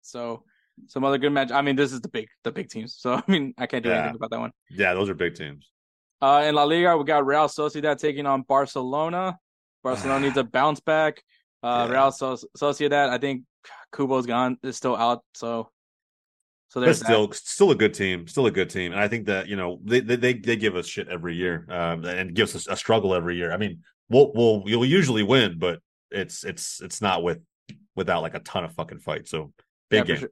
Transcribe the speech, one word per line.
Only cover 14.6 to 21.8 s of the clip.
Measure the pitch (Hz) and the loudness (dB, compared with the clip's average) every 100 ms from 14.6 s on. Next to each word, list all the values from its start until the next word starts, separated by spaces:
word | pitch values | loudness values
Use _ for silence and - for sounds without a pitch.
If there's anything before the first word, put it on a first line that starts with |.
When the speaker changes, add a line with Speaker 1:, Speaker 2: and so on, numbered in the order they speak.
Speaker 1:
is | 135 117 | -8 -6
still | 131 110 | -4 0
out. | 117 120 _ | 0 0 _
So, | - 117 117 113 _ _ _ _ _ _ _ _ _ _ | -12 -8 -6 -8 _ _ _ _ _ _ _ _ _ _
so | - | 2
Speaker 2:
But | 123 | 4
Speaker 1:
there's | 117 | 4
that. | 110 | 4
Speaker 2:
still, | 110 104 | 4 2
still | - - - 196 | -2 -12 4 4
a | 120 | 6
good | 107 | 4
team. | - 98 90 82 | 2 -2 -2 -4
Still | - 120 | 0 2
a | |
good | 92 90 | 2 -2
team. | 95 87 | -2 -6
And | 92 | -2
I | 104 | -2
think | 117 101 | -2 -2
that, | 95 90 | -2 -2
you | 101 | -4
know, | 90 90 | -6 -6
they, | 101 123 | 2 2
they, | 110 123 | 2 0
they, | 123 | 2
they | 120 101 117 | 0 -2 0
give | 107 90 | 0 -2
us | 85 | -6
shit | - 90 | -10 -8
every | 90 85 85 | -8 -6 -4
year, | 90 82 - | -2 -4 -6
um, | 90 | -4